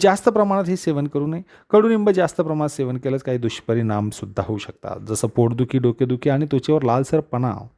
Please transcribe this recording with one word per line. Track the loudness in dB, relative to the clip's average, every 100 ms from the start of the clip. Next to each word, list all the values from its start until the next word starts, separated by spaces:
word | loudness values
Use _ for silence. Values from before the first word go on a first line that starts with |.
जास्त | 4 4 2
प्रमाणात | 2 2 0
हे | -2 -2
सेवन | -2 -2 -2
करू | -2 -4
नये. | -6 -10 -20 2
कडुनिंब | 4 4 4 2
जास्त | 2 2 0
प्रमाणात | -2 -2 -2
सेवन | -2 -4 -4
केल्यास | -4 -4
काही | -2 -2
दुष्परिणामसुद्धा | -4 -4 -2 0 0 0 -2 -6 -8 -6 -4
होऊ | -6
शकतात, | -8 -14 -12 -10
जसं | -6 -4 0
पोटदुखी, | 2 2 2 0 2
डोकेदुखी | 2 2 -2 0 0
आणि | 0 0
त्वचेवर | 0 2 2
लालसरपणा. | 2 0 2 -2 -2 -2 -2 -4 -12